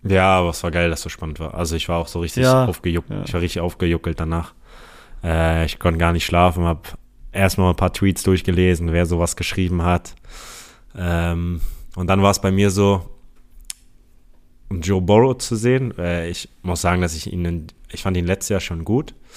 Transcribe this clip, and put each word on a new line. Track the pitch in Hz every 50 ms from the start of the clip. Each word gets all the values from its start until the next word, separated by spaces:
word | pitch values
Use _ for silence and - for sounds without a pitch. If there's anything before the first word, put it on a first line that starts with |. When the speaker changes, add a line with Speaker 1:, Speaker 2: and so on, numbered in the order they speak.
Speaker 1:
Ja, | - 95 95 92 92 95 95 92
aber | 90 85
es | 82 -
war | - 87
geil, | 80 87 87 85
dass | 82 -
es | -
so | 82
spannend | - - - 78 76 73
war. | 80 76 -
Also | - 87 82 82
ich | 80 - -
war | 87 85
auch | 85 -
so | - 87
richtig | 85 80 - - 127
Speaker 2:
Ja. | 127 131 131 127
Speaker 1:
aufgejuck-, | 117 87 - - 87 85 85 - -
Speaker 2:
Ja. | 101 - -
Speaker 1:
ich | - -
war | 87
richtig | 85 87 - 90
aufgejuckelt | 85 87 - - 92 87 85 80 - 87 80 -
danach. | 82 80 82 85 85 - - - - - - - - - - - - - - -
Äh, | - 85 82 82 82 82 82 82 82
ich | 78 - -
konnte | - 87 82 82
gar | 85 85
nicht | 85 85 -
schlafen, | - - 85 87 92 85 90 87
hab | 85 82 78 - - - - - _ _ - - -
erstmal | - 95 98 95 - - 95 90
ein | 87
paar | - 98 90
Tweets | - - 101 98 90 -
durchgelesen, | - 95 95 90 - - 87 87 92 92 90 82 85 82
wer | 80 85 87
sowas | 82 90 85 85 85 -
geschrieben | - 85 - - - 92 87 90 87
hat. | 82 87 87 - - - - - - - - - - - - - - - - _ - - -
Ähm, | 98 90 87 85 85 85 87 85 85 85 87 87 82 - - - - - - -
und | - 90
dann | - 95 98
war | 98 101
es | 101 -
bei | - 196
mir | 190 196 - 101
so, | 90 101 101 98 101 92 85 - - - - - - - - - - - - - - _ _ - - _ _ _ - _ _ _ - - _ _ _ _ - -
um | 101 87
Joe | 78 90 98 92
Burrow | 90 85 101 110 123 131 127
zu | 131 - - 117
sehen. | 110 110 123 127 131 131 120 - -
Äh, | 87 87 87 87 82 85
ich | 87 - - - _ _
muss | - 90 87 85
sagen, | - 87 90 90
dass | 90 85 80
ich | 80 - -
ihn | - 90 87
in, | 85 85 85 78 80 _ _ - -
ich | - -
fand | - 98 92
ihn | 90 87
letztes | 87 95 98 - -
Jahr | 104 95
schon | - - 87 82 82
gut. | 76 107 131 156 - - - - - -